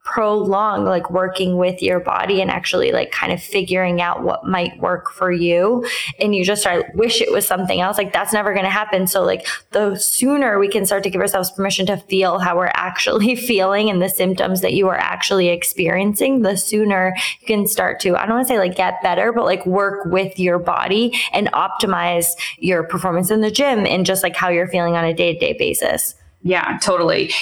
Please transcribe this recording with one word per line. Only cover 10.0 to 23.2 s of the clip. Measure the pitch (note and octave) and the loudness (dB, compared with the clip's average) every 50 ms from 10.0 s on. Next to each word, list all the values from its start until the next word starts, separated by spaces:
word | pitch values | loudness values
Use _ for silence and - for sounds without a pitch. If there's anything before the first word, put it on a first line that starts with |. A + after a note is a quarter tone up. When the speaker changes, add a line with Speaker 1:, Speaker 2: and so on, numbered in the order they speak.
| - - - - B3 C4 C#4+ C#4+ C#4 A#3 G#3 G3 | -2 -2 0 2 2 2 2 2 2 2 4 2
Speaker 1:
we | G3+ | 2
can | G3 G3 G#3+ G3 | 2 2 0 0
start | F#3 G3+ G3 G3 | 0 0 0 0
to | G3 | -2
give | F#3 F3+ | 0 0
ourselves | F#3+ G#3 F#3+ G3 F#3 F3+ | 0 0 0 -2 -2 -4
permission | - - G3 G3 F#3+ - F#3+ | -4 -4 -2 -2 0 0 0
to | F#3 G3+ F#3 | 0 -2 -4
feel | - - F#3+ F#3+ F#3+ F3+ E3+ G3 | -4 -2 0 2 2 2 0 0
how | F#3 F3+ E3+ | 0 0 0
we're | F3 F#3 - - | 0 0 0 0
actually | - F3 F#3 F3+ - - - - A3 G3+ B3 B3 | -2 -2 -4 -4 -2 -2 0 2 4 2 2 2
<laughs> | A#3+ - - | 0 0 0
feeling | A#3 F#3+ F#3 F#3+ G3 G3+ G#3+ A3 | 2 2 2 2 2 2 2 2
and | G3 F3+ | 2 2
the | F3 F#3 | 0 0
symptoms | - - F#3 F#3 F#3 F#3 F#3+ F#3+ F#3 F#3 | 0 0 0 0 2 0 0 0 0 0
that | F#3 F#3 | 0 0
you | - G3 G3 F#3+ | 2 2 2 2
are | F3 - | 2 0
actually | - - F#3 F#3 - - G3+ F#3+ F3+ F3 | -2 -2 -4 -4 -2 0 2 2 4 2
experiencing, | F3 E3+ - - - - F3 E3 E3+ F#3 G3 G#3 G#3 - - C4+ C4+ C4 | 2 0 -2 -4 -2 0 0 0 0 2 0 0 0 0 0 2 2 2
the | A3 F#3+ G3+ | 2 2 0
sooner | F#3 - - G#3+ G#3+ G#3+ G#3 G3 F#3 F#3 F#3 F#3 F#3 - - - - | 0 -2 0 0 2 2 2 2 2 2 0 0 -2 -6 -6 -6 -8
you | _ | _
can | - A3 G#3 G3+ A3 | 0 0 0 0 0
start | - - F#3 F3+ - - | 0 0 0 -2 -2 -2
to, | - F#3+ F3 | 0 0 2
I | - - | 2 0
don't | G#3 A3+ | 0 0
wanna | A#3+ B3+ B3+ | 0 0 0
say, | B3 G#3+ | 0 0
like, | F#3 F3+ F3+ | 0 0 0
get | - F#3 F#3 G3 - - | 0 -2 -2 -2 -2 0
better, | F#3 F3 F3 G3+ A#3 | 0 0 2 0 0
but, | A3+ A#3+ G#3 | 0 0 0
like, | F3 F#3 F#3 - | 0 0 0 0
work | F3+ F3+ G3 G3+ G3+ G3 G3+ F3+ | 0 0 0 0 0 -2 -4 -4
with | E3+ F3 F#3 F#3+ F#3+ - | 0 0 0 0 -2 -4
your | - F#3 F3+ F3 F3+ | -2 0 0 0 0
body | F3 F3 F3 F3 - - F#3+ G#3+ A#3+ A#3 - - - - | 0 0 0 0 0 0 2 2 2 0 0 -2 -4 -2
and | - G3+ G#3 - | 0 0 0 2
optimize | - D3 F3 F#3+ - - - G3 F#3 F3 F3 F3 F3 F3 E3+ - - - - - - - | 0 0 0 -2 -2 -2 -2 0 0 0 0 0 0 0 0 -2 -4 -4 -8 -10 -8 -4
your | - F3+ F3+ E3 | -2 0 0 0
performance | D#3+ E3 - F3+ F#3 F#3 E3+ F3 | 0 -2 -4 -4 -2 0 0 0